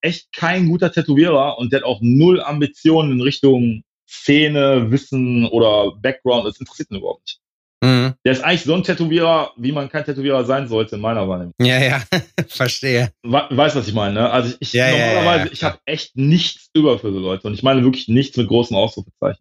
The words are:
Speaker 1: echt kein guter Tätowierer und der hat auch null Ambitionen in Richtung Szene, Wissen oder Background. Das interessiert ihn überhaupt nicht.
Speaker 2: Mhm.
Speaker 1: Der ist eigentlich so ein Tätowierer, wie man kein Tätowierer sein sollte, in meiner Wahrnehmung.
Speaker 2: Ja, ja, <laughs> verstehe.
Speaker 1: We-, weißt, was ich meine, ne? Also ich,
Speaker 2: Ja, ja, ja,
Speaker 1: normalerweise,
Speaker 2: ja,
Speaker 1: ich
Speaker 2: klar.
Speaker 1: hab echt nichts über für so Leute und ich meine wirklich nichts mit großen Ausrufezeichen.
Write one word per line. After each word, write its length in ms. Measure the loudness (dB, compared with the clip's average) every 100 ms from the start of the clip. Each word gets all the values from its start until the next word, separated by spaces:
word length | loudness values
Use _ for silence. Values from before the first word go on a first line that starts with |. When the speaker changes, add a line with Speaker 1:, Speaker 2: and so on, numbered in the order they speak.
Speaker 1:
echt 320 | -6 -6 -12
kein 360 | -6 -2 0 0
guter 220 | 0 0
Tätowierer 680 | 0 2 4 4 2 0 -2
und 140 | -4
der 80 | -2
hat 60 | -2
auch 120 | -2
null 400 | 2 6 6 4
Ambitionen 720 | 0 -2 -4 0 2 2 2
in 80 | 0
Richtung 600 | -2 2 4 4 2 -2 -10 _ _
Szene, 840 | -8 0 2 2 2 2 2 2
Wissen 560 | -2 -2 -4 0 0 0
oder 440 | 2 4 2 0 -2
Background. 460 | -6 -4 -2 0 -2
Das 120 | -8
interessiert 320 | -14 -14 -12
ihn 60 | -10
überhaupt 240 | -10 -10 -14
nicht. 140 | -18 _ _ _ _
Speaker 2:
Mhm. 300 | 2 2 0 -2
Speaker 1:
Der 80 | -2
ist 100 | 0
eigentlich 220 | 0 -2
so 100 | 0
ein 80 | -2
Tätowierer, 720 | -2 -2 -2 0 2 2 -2 -6
wie 140 | -6
man 160 | -4 -6
kein 140 | -8
Tätowierer 400 | -6 -4 -2 0
sein 220 | 0 -2 -2
sollte, 300 | -4 -4 -4
in 60 |
meiner 260 | -4 -4 -4
Wahrnehmung. 240 | -6 -8 -2
Speaker 2:
Ja, 180 | 0 2
ja, 240 | 0 -2 -2
<laughs> 380 | -4 -4 -8 -8
verstehe. 640 | -4 -4 -4 -2 0 -2 -6
Speaker 1:
We-, 240 | -2 -2 0
weißt, 260 | 0 0 0
was 100 | -4
ich 80 |
meine, 200 | -4 -2
ne? 160 | 0 0
Also 240 | 0 -2 -6
ich, 120 | -6
Speaker 2:
Ja, 160 | -2 0
ja, 80 | 2
ja, 20 | 0
Speaker 1:
normalerweise, 320 | 0 2 0 -2
Speaker 2:
ja, 60 |
Speaker 1:
ich 60 | -6
Speaker 2:
klar. 120 | -6
Speaker 1:
hab 60 | -6 -8
echt 300 | -10 -8 -2
nichts 520 | 2 2 2 -6 _
über 240 | 2 2 2
für 140 | -2
so 60 | -4
Leute 260 | -4 -6 -6
und 80 |
ich 80 | -2
meine 220 | 0 4
wirklich 240 | 2 0 0
nichts 280 | 0 2 -2
mit 120 | 0
großen 280 | 2 2 0
Ausrufezeichen. 640 | -2 -4 -14 _ -6 -6